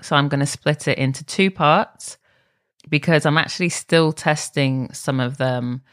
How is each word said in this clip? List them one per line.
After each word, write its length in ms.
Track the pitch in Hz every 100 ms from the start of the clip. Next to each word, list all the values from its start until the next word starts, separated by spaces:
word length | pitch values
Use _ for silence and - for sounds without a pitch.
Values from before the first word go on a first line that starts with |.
So 120 | - 147
I'm 140 | 143
gonna 160 | 143 143
split 420 | - 151 147 -
it 120 | -
into 260 | 135 135 -
two 240 | - 190
parts 720 | 190 147 170 - - - - _ _ _ _ _ _ -
because 380 | 151 170 156 151
I'm 140 | 151
actually 300 | - - 175
still 440 | - - 165 160
testing 800 | 156 160 151 - - 135 131 127
some 260 | - - 131
of 180 | 123 135
them. 440 | 131 123 123 123 -